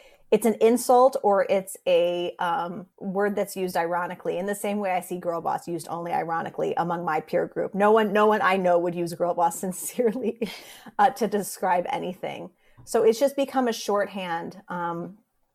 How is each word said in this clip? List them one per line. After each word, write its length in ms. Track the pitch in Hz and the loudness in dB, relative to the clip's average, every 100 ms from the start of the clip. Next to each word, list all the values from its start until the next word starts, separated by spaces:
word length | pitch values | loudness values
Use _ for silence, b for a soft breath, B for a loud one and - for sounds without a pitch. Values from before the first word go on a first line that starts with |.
| b b b | b b b
it's 160 | 214 226 | 2 2
an 100 | 208 | 4
insult 560 | 220 240 - 247 262 262 | 4 4 4 6 6 4
or 220 | 208 196 - | 2 4 4
it's 280 | 190 190 - - | 0 -2 -6 2
a, 480 | 170 175 175 175 - | 4 4 0 -4 -4
um, 460 | 175 165 175 165 - - | -2 -2 -4 -8 -14 -12
word 360 | 196 185 208 202 | -6 -2 0 0
that's 200 | 196 196 | -4 -4
used 220 | 185 180 | -4 -2
ironically, 600 | 170 180 180 180 165 170 | -2 -2 -4 -6 -6 -4
in 80 | 196 | -4
the 100 | 202 | -4
same 240 | 208 208 | -4 -2
way 120 | 196 | -2
I 80 | 185 | -2
see 180 | 180 180 | -4 -6
girl 200 | 175 170 | -4 -4
boss 280 | 143 143 - | -2 -4 -4
used 200 | 170 - | -8 -6
only 220 | 170 175 | -8 -4
ironically 640 | 165 165 165 - - 156 - | -4 -2 -4 -4 -4 -2 -2
among 280 | 170 175 170 | -2 -2 -2
my 160 | 156 | -4
peer 260 | - 175 170 | -2 -2 -2
group. 260 | - 180 | -4 -4
No 180 | 190 208 | 2 4
one, 200 | 220 208 | 6 4
no 140 | 208 214 | 4 4
one 160 | 214 | 4
I 160 | 180 190 | 2 2
know 200 | 180 175 | 4 2
would 160 | 175 170 | 2 -2
use 180 | 170 | -4
girl 200 | 170 175 | -2 -2
boss 240 | 170 165 - | 0 0 -2
<laughs> 60 | 190 | -6
sincerely, 840 | - - - 233 254 214 - 196 B B B B B | -6 -6 -2 0 0 -4 -4 -8 B B B B B
uh, 120 | 202 | 2
to 160 | - 208 | 2 -2
describe 580 | 208 185 - 185 180 - | -2 -4 -4 0 0 0
anything. 600 | 170 170 185 143 139 175 _ b b | -4 -6 -8 -10 -10 -14 _ b b
So 200 | b 233 | b 2
it's 160 | 220 226 | 4 4
just 160 | 277 269 | 2 0
become 320 | 269 262 240 | -2 0 0
a 60 | |
shorthand. 880 | 226 - 202 196 190 180 170 170 180 - | -2 -2 -2 -2 -6 -6 -6 -8 -12 -10
Um, 500 | 180 175 170 175 196 _ _ _ | -6 -6 -6 -10 -14 _ _ _